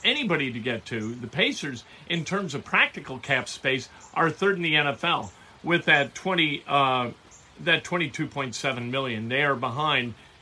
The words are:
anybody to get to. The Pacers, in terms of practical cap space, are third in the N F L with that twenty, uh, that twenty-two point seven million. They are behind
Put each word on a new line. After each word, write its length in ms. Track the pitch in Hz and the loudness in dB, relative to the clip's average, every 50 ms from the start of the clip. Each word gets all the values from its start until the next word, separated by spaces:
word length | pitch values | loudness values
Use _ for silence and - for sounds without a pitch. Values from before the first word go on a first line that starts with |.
| - | 0
anybody 480 | 220 269 294 269 196 170 156 139 131 | 2 2 2 2 2 2 2 0 -2
to 60 | 117 120 | -4 -4
get 260 | 110 127 117 110 - | -4 -4 -4 -4 -4
to. 280 | - 123 110 107 113 120 | -6 -6 -4 -4 -4 -6
The 140 | 127 120 110 | -8 -10 -6
Pacers, 560 | - - 220 285 269 - - 143 127 113 - - - - - - | -2 0 0 0 0 -2 -6 -6 -8 -8 -12 -16 -20 -14 -8 -4
in 160 | 170 170 147 | -4 -4 -2
terms 300 | - 180 202 196 151 135 | -2 -2 -2 -2 -4 -6
of 100 | - - | -8 -4
practical 560 | - - 208 277 277 - - - - 131 127 | 0 2 2 2 2 -2 -6 -12 -10 -10 -8
cap 280 | - - 139 127 120 - | -2 0 0 0 0 -4
space, 400 | - - - 135 135 131 - - - - - - - | -8 -4 -2 0 0 0 -2 -8 -16 -20 -20 -6 0
are 160 | 160 165 160 | 2 2 2
third 260 | 156 - 190 196 196 | 2 2 2 2 2
in 60 | 175 | 2
the 140 | 170 160 156 | 2 2 2
N 120 | 151 147 143 | 2 2 2
F 160 | 139 - - | -2 -2 0
L 280 | 170 160 123 107 101 - - - - - - | 0 0 0 -2 -6 -12 -18 -20 -20 -20 -8
with 220 | - 156 175 170 - | 0 0 0 2 4
that 300 | 165 156 143 139 135 - | 6 6 6 4 2 -2
twenty, 480 | - - 185 180 170 160 151 143 - - | -4 -2 0 2 2 2 2 0 -4 -2
uh, 440 | - 143 143 135 131 127 127 123 117 - - - - - - - - - - | 2 4 4 4 4 4 2 0 -2 -4 -10 -16 -20 -20 -20 -20 -20 -20 -4
that 240 | 147 170 165 156 - | 0 2 2 2 2
twenty-two 420 | - 175 175 165 143 - - 151 | 0 -2 -2 -2 -2 -2 -4 -4
point 300 | 127 - 143 135 127 110 | -4 -4 -4 -4 -4 -4
seven 340 | - - 139 127 123 120 120 | -2 -2 -2 -2 -2 -2 -2
million. 380 | 131 135 135 127 113 107 113 117 | -2 -2 -2 -2 -2 -4 -2 0
They 140 | 127 139 147 | 2 2 4
are 100 | 143 135 | 2 2
behind 600 | 120 127 123 113 143 156 151 143 127 123 120 107 - - - - - | 2 0 -2 -2 0 0 2 2 2 0 -2 -6 -10 -16 -20 -20 -20